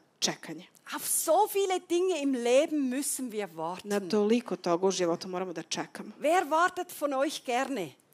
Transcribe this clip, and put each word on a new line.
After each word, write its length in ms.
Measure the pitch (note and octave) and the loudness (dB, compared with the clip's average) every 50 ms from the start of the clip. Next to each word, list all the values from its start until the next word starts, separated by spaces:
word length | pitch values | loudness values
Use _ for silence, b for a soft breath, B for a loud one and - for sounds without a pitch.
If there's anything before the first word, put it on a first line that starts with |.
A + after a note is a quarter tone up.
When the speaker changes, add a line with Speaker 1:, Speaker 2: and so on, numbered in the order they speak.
| _ _ _ - | _ _ _ -2
Speaker 1:
čekanje. 460 | - F3+ D3+ - - E3+ D#3 - - - _ - - - - | -2 -2 -2 -4 -10 -12 -12 -12 -14 -18 _ -20 -14 -12 -10
Speaker 2:
Auf 140 | D4+ - | -6 -4
so 400 | - - - - E4 D#4 F#4+ G#4+ G#4 | -2 -2 0 2 4 4 4 4 4
viele 280 | - G4 G4+ F#4+ F#4 F4+ F4+ - | 2 0 0 2 0 -2 -2 0
Dinge 320 | E4+ F4 F#4 F#4 E4+ D4 | 0 2 2 2 2 2
im 120 | C#4 C#4 C4 | 0 0 0
Leben 540 | A#3 A#3 A#3 B3+ C#4 D#4+ D#4+ D#4 D4 C4+ B3 B3 | 2 4 6 6 6 6 4 2 0 0 0 -2
müssen 360 | C#4+ C4+ - - - B3+ A3+ | -2 -2 -4 -4 -4 -6 -6
wir 160 | G#3 G#3 G3+ E3+ D#3+ | -4 -6 -6 -6 -6
warten. 340 | D#3+ D#3+ E3+ F3+ F#3 - G3+ | -6 -6 -6 -6 -6 -4 -2
Speaker 1:
Na 100 | G3+ G#3 G3 E3+ | -2 -2 0 0
toliko 460 | A3 G#3 G#3 G#3+ A#3 A#3+ - - F#3 | 2 2 4 4 2 2 0 -2 -6
toga 320 | - - F3+ E3+ F3 F#3+ | -4 0 0 2 2 2
u 40 | G3 | 2
životu 360 | F3+ F3+ F3+ E3 E3+ E3+ - | 2 2 0 0 0 -2 -4
moramo 260 | F#3 F3+ F3+ F#3+ F#3 D#3 | -6 -6 -6 -6 -6 -8
da 100 | D#3+ - | -10 -8
čekamo. 480 | - - E3+ D#3 - - - - G#3 - - | -6 -6 -6 -6 -8 -10 -14 -14 -14 -8 -2
Speaker 2:
Wer 260 | G#3+ D4+ E4+ F#4+ E4 C#4 | 0 2 2 2 2 2
wartet 520 | D#4 D#4+ F4 F#4 F4+ F#4 F4+ F4+ - - | 2 2 2 2 0 -2 -8 -8 -8 -4
von 120 | D4+ C#4+ C4+ | -4 -2 0
euch 320 | C4 C#4+ D#4 - - - | 0 0 0 -2 -6 -4
gerne? 440 | B3+ A#3 B3 C4+ C4 C#4 G#3 E3 C3+ - _ _ _ | -2 -2 0 0 -2 -4 -6 -6 -8 -10 _ _ _